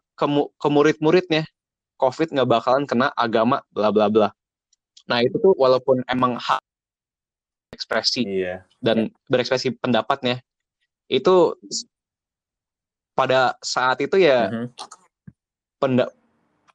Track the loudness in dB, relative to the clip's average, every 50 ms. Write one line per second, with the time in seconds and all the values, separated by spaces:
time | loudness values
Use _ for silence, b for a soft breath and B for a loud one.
0 | -10 _ _ -6 -4 0 0 0 -2 -2 -6 _ -4 0 2 4 4 4 2 2
1 | 0 2 2 2 2 0 -2 -2 -2 -6 _ _ _ _ _ _ _ _ _ _
2 | -2 -2 0 -2 -4 -2 0 -2 0 2 2 0 2 0 0 0 0 -2 -2 -2
3 | -2 -2 -2 -2 -4 -2 0 0 2 2 0 -2 -4 _ _ -2 -2 0 2 2
4 | 2 2 2 2 2 0 -2 _ _ _ _ _ _ _ _ _ _ _ _ -20
5 | _ -4 -2 -2 0 -2 -2 0 2 2 2 4 4 4 4 2 2 0 0 -2
6 | 0 -4 -2 -2 -2 -2 -2 -4 -4 -4 -4 -4 -4 _ _ _ _ _ _ _
7 | _ _ _ _ _ _ _ _ _ _ _ _ _ _ -20 -18 -10 -6 -4 -4
8 | -2 -4 -4 -4 -4 -4 -4 -4 -4 -6 -8 -10 -14 _ _ _ -2 0 0 0
9 | -2 -4 -6 _ _ _ -2 -2 0 -2 -4 -2 -2 -4 -6 -4 -4 -2 -2 -2
10 | -2 -2 -4 -4 -2 -4 -4 -4 -8 _ _ _ _ _ _ _ _ _ _ _
11 | _ _ -4 0 2 2 4 4 4 2 0 -6 -12 -12 -12 -12 -12 -14 _ _
12 | _ _ _ _ _ _ _ _ _ _ _ _ _ _ _ _ _ _ _ _
13 | _ _ _ -4 -2 0 2 2 2 0 -2 -6 -10 -8 -6 -2 -2 -2 -2 -2
14 | -2 -2 2 2 4 4 4 2 2 -2 -4 -8 -10 -12 -12 -18 -20 -20 -20 _
15 | _ _ _ _ _ -20 -20 _ _ _ _ _ _ _ _ _ -2 0 0 0
16 | 0 -2 -4 _ _ _ _ _ _ _ _ _ _ _ _